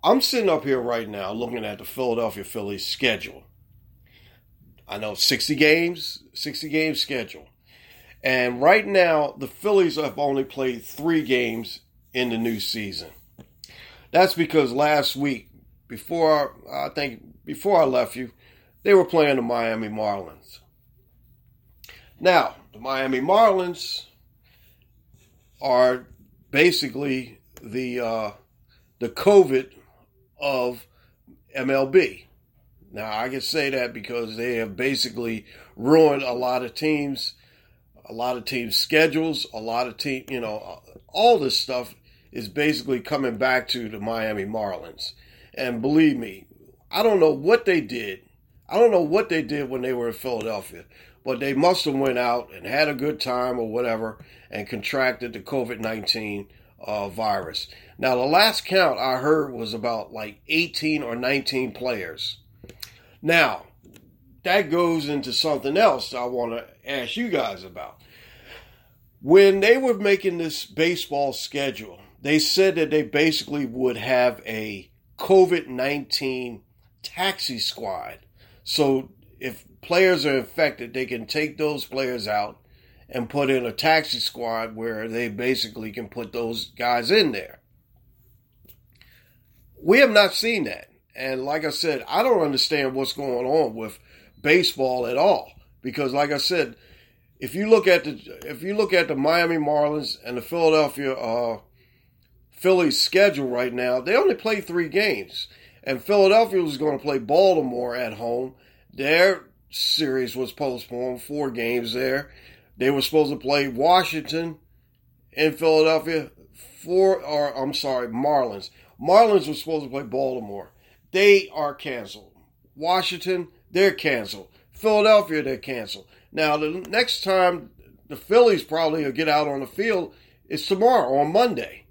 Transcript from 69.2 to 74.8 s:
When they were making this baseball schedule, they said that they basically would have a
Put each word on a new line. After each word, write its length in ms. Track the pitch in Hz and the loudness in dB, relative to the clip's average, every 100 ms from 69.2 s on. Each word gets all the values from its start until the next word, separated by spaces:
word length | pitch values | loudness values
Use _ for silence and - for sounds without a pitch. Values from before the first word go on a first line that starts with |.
When 380 | 131 180 196 196 | 6 8 8 6
they 180 | 202 254 | 4 4
were 180 | 262 220 | 4 0
making 420 | 202 196 196 170 | 2 2 0 -4
this 280 | 165 156 - | -6 -6 -10
baseball 680 | - 165 170 - 143 139 | -2 0 0 -4 -4 -4
schedule, 640 | - - 143 139 113 107 87 - _ | -4 -8 -4 -4 -6 -14 -18 -20 _
they 180 | 143 156 | 0 2
said 360 | 151 180 190 170 | 2 2 2 2
that 160 | 156 | 0
they 100 | 156 | 0
basically 640 | 147 147 160 156 - 147 131 | 0 2 2 0 -4 -6 -6
would 320 | 120 127 113 | -2 -2 -2
have 440 | 113 127 123 - - | 0 2 2 0 -10
a 440 | 110 110 98 | -8 -8 -10